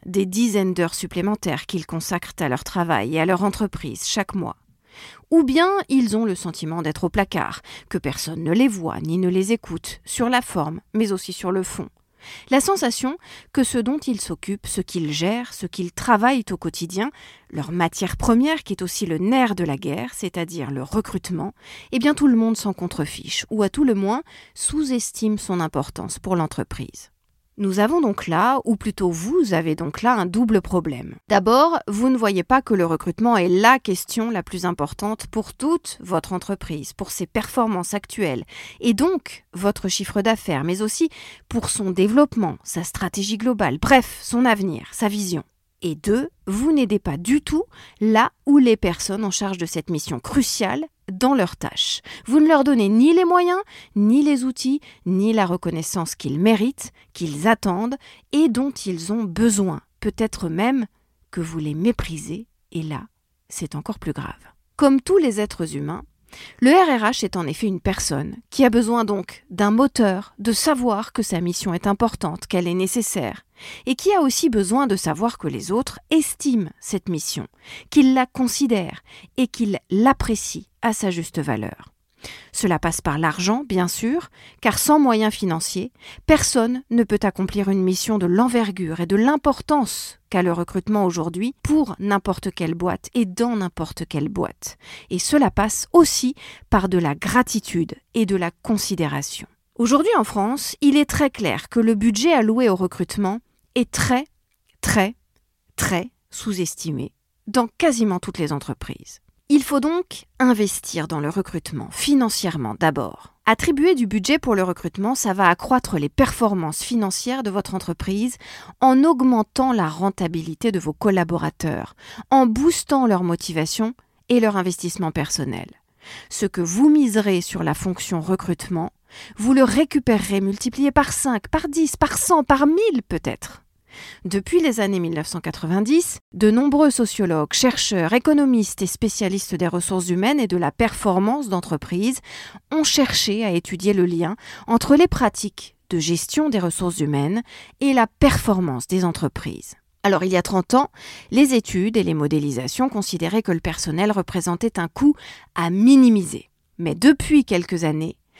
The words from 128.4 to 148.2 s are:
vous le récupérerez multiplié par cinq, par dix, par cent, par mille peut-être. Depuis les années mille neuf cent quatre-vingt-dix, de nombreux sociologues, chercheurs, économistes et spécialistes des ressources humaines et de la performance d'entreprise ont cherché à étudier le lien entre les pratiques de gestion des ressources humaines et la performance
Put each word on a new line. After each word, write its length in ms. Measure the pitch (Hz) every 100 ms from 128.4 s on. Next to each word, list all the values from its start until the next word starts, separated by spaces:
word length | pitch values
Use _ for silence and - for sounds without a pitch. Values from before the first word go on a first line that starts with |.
| 180 170 - 175 165 - _ - - -
vous 160 | 220
le 120 | 262
récupérerez 760 | 262 214 302 302 254 214 - 196
multiplié 520 | 196 202 254 226 277
par 200 | 277 277
cinq, 360 | - 277 240 -
par 200 | 311 320
dix, 280 | 294 320 -
par 220 | 294 -
cent, 260 | - 339
par 240 | 262 269 294
mille 340 | 330 453 269 -
peut-être. 560 | 165 - 113 - - _ _ _ - - -
Depuis 360 | 185 196 190 349
les 180 | 311 226
années 220 | 202 196
mille 140 | 170
neuf 120 | 165 147
cent 140 | 175
quatre-vingt-dix, 800 | 165 - 160 185 214 311 349 - _
de 200 | 180 214
nombreux 380 | 226 285 285 302
sociologues, 600 | 247 226 - 185 160 151
chercheurs, 600 | - - - - 196 165
économistes 680 | 233 269 294 277 240 202 -
et 40 | 190
spécialistes 720 | - 226 - 196 190 - 175
des 100 | 175
ressources 440 | 175 175 190 180
humaines 280 | 180 202 294
et 80 | 220
de 100 | 175
la 140 | 160
performance 800 | - 233 - 214 185 202 269 254
d'entreprise 720 | 190 - 151 - 175 220 262 - - - - _
ont 140 | 311
cherché 600 | 302 - 262 - - 202
à 60 | 220
étudier 420 | 170 - 180 185
le 140 | 202 180
lien 300 | 170 170 214 - - -
entre 260 | 233 -
les 140 | 285 359
pratiques 640 | - 240 - 202 - - _ -
de 80 | 170
gestion 520 | 156 170 - - 302
des 100 | 220
ressources 400 | 175 - 180 170
humaines 420 | 147 143 143 208 - - - _
et 120 | 277
la 140 | 262 214
performance 800 | _